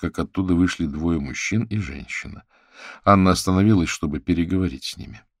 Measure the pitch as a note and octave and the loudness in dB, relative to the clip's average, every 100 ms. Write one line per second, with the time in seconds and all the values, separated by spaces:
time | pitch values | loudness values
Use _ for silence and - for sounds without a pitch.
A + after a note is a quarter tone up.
0 | E2+ F2 D#2 - F#2+ F2 F2+ - D#2+ D2+ | -6 -4 -4 -2 2 2 2 0 -4 -2
1 | E2+ E2 C2+ - - G#2+ A2+ G#2+ D2+ C#2 | -2 -2 -4 -8 -4 -2 -2 -4 -6 -10
2 | - - C#2+ - - _ _ - - - | -12 -12 -12 -16 -20 _ _ -20 -20 -2
3 | G2 G2 F#2 F2+ - F#2 G#2 G2 D#2+ - | 4 6 6 4 2 4 4 4 2 -2
4 | D#2 D2 - E2+ E2 F#2 F#2 C2 - - | -6 -4 -2 0 0 0 -2 -4 -10 -12
5 | - G#2 _ _ | -16 -20 _ _